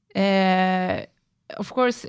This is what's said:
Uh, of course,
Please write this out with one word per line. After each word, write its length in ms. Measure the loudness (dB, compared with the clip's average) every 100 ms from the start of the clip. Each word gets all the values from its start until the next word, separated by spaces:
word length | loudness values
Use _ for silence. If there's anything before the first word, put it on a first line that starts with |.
| _
Uh, 920 | 0 2 4 4 2 2 0 -2 -4 -6 _ _ _ -16 -10
of 160 | -6
course, 300 | 0 0 -2